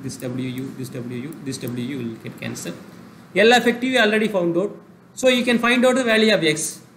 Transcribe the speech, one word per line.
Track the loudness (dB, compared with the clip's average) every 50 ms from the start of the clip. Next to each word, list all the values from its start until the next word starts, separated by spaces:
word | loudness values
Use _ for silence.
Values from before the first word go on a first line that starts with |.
this | -10 -10 -8
W | -8 -8 -6 -6 -6 -6 -6
U, | -6 -6 -8 -8 -10 -10
this | -12 -10
W | -10 -10 -10 -8 -8 -10 -10
U, | -10 -12 -12 -10
this | -10 -10 -8
W | -8 -8 -6 -6 -6
U | -6 -6 -6
will | -8 -8 -8 -10 -12
get | -14 -12 -10
cancelled. | -10 -10 -10 -10 -10 -10 -12 -12 -16 -20 -20 -20 -20 -20 -20 -20 -18 -4 0
L | 4 6 6 6
effective | 6 4 2 0 0 0 0
we | 2 2
already | 2 4 2 2 0 0
found | 0 0 0 0 0
out. | 0 -2 -4 -6 -12 -20 -20 -20 -20 -20 -20 -6
So | 0 2 2
you | 2 2 2
can | 2 2 2
find | 2 2 4 4 4
out | 4 4
the | 4 2
value | 2 4 4 4 4 4
of | 4 4
x. | 2 2 0 -2 -6 -8 -12 -18 -20 _